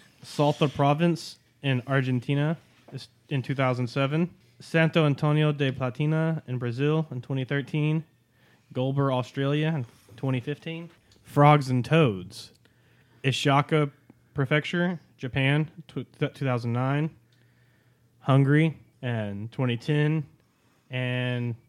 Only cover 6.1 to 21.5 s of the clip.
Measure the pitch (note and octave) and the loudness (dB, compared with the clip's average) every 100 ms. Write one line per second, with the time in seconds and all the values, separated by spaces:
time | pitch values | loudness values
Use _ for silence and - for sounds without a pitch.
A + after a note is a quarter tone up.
6.1 | D#3 D#3+ D#3+ - B2 A#2+ A#2 D3 D#3 D#3 | 0 0 -2 -4 -6 -4 -2 0 0 -2
7.1 | B2 - C3+ C3 C#3+ C3 D#3 D3+ D#3 D#3 | -8 -6 -6 -2 -4 -2 -2 0 0 -4
8.1 | _ _ _ _ _ _ - C3 C#3 C#3 | _ _ _ _ _ _ -4 -2 0 0
9.1 | B2+ A#2+ - C#3 D3+ D#3 D#3+ A#2+ - _ | 0 -4 -4 -2 0 0 -2 -6 -14 _
10.1 | - C3+ C3 A#2+ C#3+ - E3 E3 - _ | -8 -4 -4 -4 -10 -10 -12 -14 -20 _
11.1 | _ - C#3+ C#3+ D3 C3 B2+ A#2 D#3+ D3 | _ -6 6 8 8 4 -2 2 4 4
12.1 | F#2+ F2+ - - _ _ _ _ _ _ | 0 -8 -16 -20 _ _ _ _ _ _
13.1 | _ C#3 A#2+ C#3+ C#3 C#3+ D#3 C#3+ - _ | _ -4 0 2 2 4 0 0 -4 _
14.1 | - _ - C3+ D3+ D3 F3 F3 F3 - | -20 _ -4 0 0 0 -2 -2 -2 -12
15.1 | _ C3 C#3 C3+ D3 D3+ - - - A#2+ | _ -6 0 2 2 0 -6 -14 -12 -12
16.1 | - C#3+ - C#3 B2 A#2+ A#2 C3 C#3+ D#3 | -6 -6 -4 -2 -2 -2 -2 0 -2 -4
17.1 | - _ _ _ _ _ _ _ _ _ | -8 _ _ _ _ _ _ _ _ _
18.1 | _ - C3+ C#3 D3 D#3+ C#3+ - _ B2+ | _ 2 4 6 4 2 -2 -16 _ -6
19.1 | A#2+ G#2 G2+ A2 - C3 A#2 - D3 D3 | -4 -4 -6 -10 -4 -4 -2 -2 0 2
20.1 | D#3 C#3+ _ _ _ _ _ _ B2+ B2+ | 0 -4 _ _ _ _ _ _ -6 -4
21.1 | B2 B2 B2 A#2+ | -4 -2 -4 -4